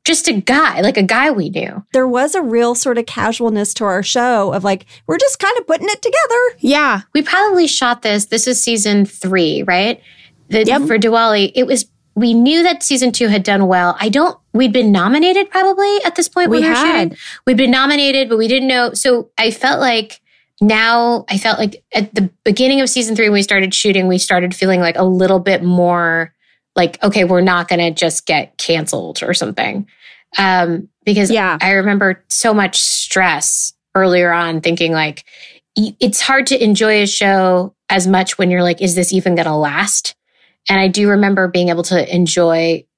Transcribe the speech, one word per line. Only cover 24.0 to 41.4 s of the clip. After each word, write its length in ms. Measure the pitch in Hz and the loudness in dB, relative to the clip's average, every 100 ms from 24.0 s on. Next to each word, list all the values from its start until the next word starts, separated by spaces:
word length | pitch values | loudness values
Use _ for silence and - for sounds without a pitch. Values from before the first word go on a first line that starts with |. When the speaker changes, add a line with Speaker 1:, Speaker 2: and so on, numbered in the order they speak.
| 185 | 2
Speaker 1:
we 100 | 180 | 0
started 380 | - 180 180 - | 0 0 -2 -2
feeling, 240 | 190 180 | 0 0
like, 180 | 170 170 | 0 0
a 60 | |
little 360 | 185 185 190 190 | 0 2 2 2
bit 220 | 190 180 | 0 0
more 720 | 175 180 175 175 165 165 165 _ _ _ _ - | 2 2 2 2 0 -2 -4 _ _ _ _ -2
like, 260 | 170 - | -2 0
"Okay, 200 | 202 202 | -2 2
we're 180 | 180 180 | 2 4
not 260 | 185 175 170 | 2 2 0
gonna 220 | 170 170 | 0 0
just 340 | 160 165 - - | 0 -2 -2 -2
get 280 | 151 - - | -2 -4 -6
canceled 640 | - 165 160 104 82 - | -4 -2 -2 -6 -8 -8
or 100 | - | -4
something." 540 | 175 107 107 107 196 202 _ - - _ - | -4 -4 -4 -6 -6 -10 _ -20 -20 _ -2
Um, 520 | 190 185 170 170 - _ 208 | 0 0 0 -4 -8 _ -2
because 260 | 208 196 | 0 2
Speaker 3:
Yeah. 260 | 226 185 156 | 0 -2 -2
Speaker 1:
I 100 | 190 | 0
remember 520 | 196 202 202 196 185 - | 0 0 0 0 -2 -4
so 260 | - 226 | -2 0
much 260 | 208 190 - | 0 0 -2
stress 920 | - - - 190 185 143 - - - - _ 190 | -2 -4 -4 -2 0 0 -2 -2 -4 -8 _ 0
earlier 360 | 185 180 175 | 2 2 2
on 300 | 170 170 160 | 0 -2 -2
thinking, 300 | 165 170 165 | -2 -2 -2
like, 320 | 160 151 151 - - - - _ - | -2 -4 -8 -18 -20 -20 -20 _ -4
y-, 200 | 214 - | -4 -2
it's 220 | 240 - | -2 0
hard 260 | - 269 269 | 0 0 2
to 160 | 262 | 2
enjoy 380 | 214 202 220 214 | 2 2 2 2
a 60 | 202 | 0
show 640 | - 196 190 185 180 196 - - | 0 2 2 2 0 -2 -8 -4
as 180 | 190 185 | 0 2
much 300 | 190 185 - | 2 0 -2
when 140 | 180 | 0
you're 120 | 180 | 2
like, 180 | 175 175 | 0 0
"Is 140 | 190 175 | -2 -2
this 180 | 175 | 0
even 220 | 185 175 170 | 0 0 0
gonna 220 | 165 151 | 0 -2
last?" 580 | 147 147 202 - - - _ _ _ _ - | -2 -2 -2 -4 -6 -10 _ _ _ _ -2
And 100 | 196 | 0
I 80 | 190 | 0
do 200 | 190 202 | 2 2
remember 380 | 202 196 190 | 2 2 0